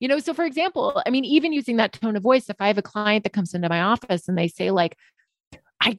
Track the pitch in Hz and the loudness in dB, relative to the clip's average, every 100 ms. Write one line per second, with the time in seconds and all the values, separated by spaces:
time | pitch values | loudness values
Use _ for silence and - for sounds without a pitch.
0 | 254 285 302 320 339 269 349 359 269 285 | 0 -2 -2 -4 -4 -2 -4 -2 -2 -2
1 | - 254 262 294 320 302 262 233 220 - | -2 -2 2 2 2 -2 -2 0 0 0
2 | 226 214 196 262 - 208 202 208 196 - | -4 -2 4 2 2 -4 0 0 -2 -4
3 | 208 214 208 - 175 180 175 170 180 233 | 0 0 0 -2 -2 -2 -2 0 2 0
4 | - 175 - 180 170 - 185 190 170 - | 0 -4 -2 -2 -2 -2 -2 2 0 -2
5 | _ _ _ _ _ - _ _ - | _ _ _ _ _ -20 _ _ -4